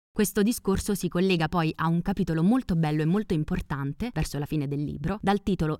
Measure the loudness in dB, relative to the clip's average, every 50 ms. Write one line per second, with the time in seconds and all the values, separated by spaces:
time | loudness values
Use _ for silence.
0 | _ _ 0 0 0 0 2 2 2 2 0 -2 -2 -2 0 0 0 -2 -2 -2
1 | -2 -2 0 2 2 2 2 2 0 0 0 0 0 0 0 0 0 2 2 2
2 | 0 -2 -2 -2 0 0 2 2 4 4 4 2 2 0 0 2 2 2 2 2
3 | 2 2 2 2 0 0 0 -2 0 -2 -2 -4 -4 -6 -6 -6 -6 -6 -6 -6
4 | -6 -6 -4 -4 -4 -4 -4 -6 -4 -2 -2 -2 -2 -2 -2 -4 -4 -4 -6 -6
5 | -4 -4 -4 -2 0 2 2 2 2 0 0 0 0 0 0